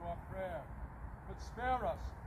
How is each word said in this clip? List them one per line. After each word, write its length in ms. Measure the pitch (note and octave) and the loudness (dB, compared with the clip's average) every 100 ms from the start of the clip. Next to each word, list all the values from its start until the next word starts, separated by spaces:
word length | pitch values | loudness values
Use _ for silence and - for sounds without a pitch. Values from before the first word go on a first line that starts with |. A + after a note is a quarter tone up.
| E3+ | -2
our 100 | E3+ - | -2 -2
prayer, 320 | F#3 F#3 D#3+ C3 - - - - - - | 0 0 0 -4 -4 -4 -4 -6 -6 -6
but 80 | F#3 | -4
spare 480 | - A3 B3+ B3+ F#3+ | -4 2 6 6 4
us, 160 | C#3+ - - | 2 -2 -4